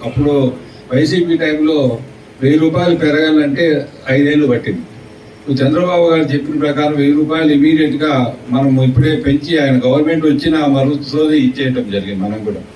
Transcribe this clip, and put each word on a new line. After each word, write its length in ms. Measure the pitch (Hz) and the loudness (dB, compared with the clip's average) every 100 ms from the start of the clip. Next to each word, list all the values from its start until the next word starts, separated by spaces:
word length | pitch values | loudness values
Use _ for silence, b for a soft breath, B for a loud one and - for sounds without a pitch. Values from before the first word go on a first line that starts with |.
| 120 | -6
అప్పుడు 280 | - 147 143 127 - B B - | -2 0 2 0 -4 B B -4
వైసీపీ 440 | 127 156 180 170 160 | 0 0 0 0 0
టైంలో 360 | 160 151 151 151 131 113 - - - - | 0 0 0 2 0 -4 -10 -20 -20 -2
వెయ్యి 180 | 131 156 160 | 2 2 2
రూపాయలు 300 | 170 175 156 | 0 0 0
పెరగాలంటే 640 | 151 147 156 151 143 139 170 143 - - - 135 | 0 0 2 2 2 0 0 0 -4 -14 -2 0
ఐదేళ్ళు 300 | 143 147 143 | 2 2 2
పట్టింది. 300 | 120 - 98 - - - - - - | 0 -2 -8 -10 -18 -20 -20 -20 -16
ఇప్పుడు 200 | - 131 | -6 -2
చంద్రబాబు 420 | 139 156 180 175 170 | 0 0 0 2 2
గారు 120 | 165 143 | 2 0
చెప్పిన 220 | 139 - 151 151 | -2 -4 -2 -2
ప్రకారం 320 | 139 151 147 | 0 -2 0
వెయ్యి 180 | 143 147 | 2 2
రూపాయలు 300 | 151 160 156 143 | 0 -2 0 2
ఇమీడియట్గా 540 | 151 160 151 143 151 135 120 - - 127 | 4 2 0 0 -2 0 -2 -6 -4 -2
మనం 160 | 139 131 131 | 2 2 2
ఇప్పుడే 240 | 127 147 143 139 | 2 0 0 0
పెంచి 280 | 143 160 160 | -2 0 0
ఆయన 140 | 139 127 123 | 2 2 2
గవర్నమెంట్ 380 | 139 151 160 160 | 2 2 2 0
వచ్చిన 340 | 139 170 156 147 135 | 0 0 0 0 2
మరుసటి 400 | 135 147 - 151 | 0 -2 -4 -2
రోజే 220 | 156 151 127 | 0 2 0
ఇచ్చేయటం 380 | 127 135 123 107 98 | 0 -4 -2 -4 -6
జరిగింది 260 | 98 98 98 | -6 -6 -6
మనం 140 | 107 104 | -6 -6
కూడా. 120 | 95 92 | -8 -12